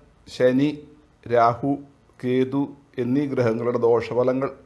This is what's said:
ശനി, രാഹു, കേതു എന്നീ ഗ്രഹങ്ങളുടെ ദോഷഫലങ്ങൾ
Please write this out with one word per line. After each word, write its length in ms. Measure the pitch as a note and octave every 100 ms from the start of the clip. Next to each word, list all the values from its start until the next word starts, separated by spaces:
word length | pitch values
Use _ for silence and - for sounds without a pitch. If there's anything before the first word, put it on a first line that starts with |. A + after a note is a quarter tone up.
| _ _ -
ശനി, 360 | - B2 B2+ D3 D3 - - _ _ -
രാഹു, 380 | A#2+ A#2 A#2+ C#3 C#3 - _ _ _
കേതു 420 | B2+ B2+ C3 C#3 C#3 - _ -
എന്നീ 220 | A#2+ C3 D3
ഗ്രഹങ്ങളുടെ 480 | B2+ A#2+ A2+ A#2+ A#2+ A#2
ദോഷഫലങ്ങൾ 600 | A#2 A2+ A#2+ B2 B2+ C3+ -